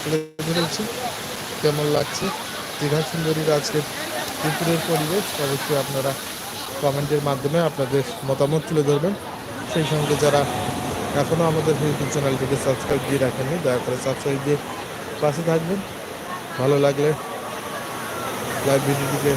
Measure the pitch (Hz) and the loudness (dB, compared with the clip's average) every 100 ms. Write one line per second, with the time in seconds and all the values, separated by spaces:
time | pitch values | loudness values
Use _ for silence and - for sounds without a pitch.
0 | 151 156 156 - 160 170 165 - 214 - | 0 -2 -2 -6 -2 0 0 -2 -4 -4
1 | - - - - - - 151 147 147 147 | -6 -6 -8 -8 -8 0 0 2 2 2
2 | 151 - 190 - - - - - 147 151 | 0 -2 -4 -4 -6 -8 -8 -4 0 0
3 | 156 165 160 156 156 147 - 151 147 - | 0 0 0 2 2 2 2 -2 -2 -4
4 | - - - - 156 151 165 165 - 160 | -6 -4 -4 -2 -2 0 2 2 2 0
5 | 156 196 196 - 139 139 - 143 135 139 | 2 0 -2 -2 -2 0 0 0 0 0
6 | 135 135 - - - - - - 143 139 | 0 -2 -6 -10 -10 -10 -8 -2 0 0
7 | 143 151 143 135 139 165 160 - 131 139 | 2 2 2 0 2 2 2 2 2 2
8 | 131 - 135 131 143 156 - 156 143 143 | 0 -2 -2 2 4 2 2 2 4 4
9 | 175 208 - - - - - 170 143 151 | 2 -2 -6 -10 -10 -8 -2 0 2 2
10 | 147 143 147 143 135 - - - - - | 2 4 6 6 4 0 -2 -4 -4 -4
11 | - 143 139 165 165 156 156 143 151 139 | -2 0 2 4 4 4 4 2 2 0
12 | 131 147 139 131 131 131 135 127 - 143 | 0 0 2 2 0 0 2 0 0 0
13 | 135 139 131 117 131 170 147 123 - 127 | 2 2 2 0 -2 0 2 0 0 -2
14 | 135 127 143 139 139 143 - - - - | -2 -2 0 0 2 0 -2 -10 -10 -10
15 | - - 147 143 165 165 165 196 - - | -10 -2 0 2 2 2 0 -4 -4 -10
16 | - - - - - - 131 143 143 139 | -10 -10 -8 -8 -8 0 4 4 4 4
17 | 147 151 - - - - - - - - | 2 0 -4 -8 -8 -8 -8 -8 -8 -8
18 | - - - - - - 135 139 135 139 | -8 -6 -6 -6 -4 -2 2 4 4 0
19 | 139 139 143 | 0 0 2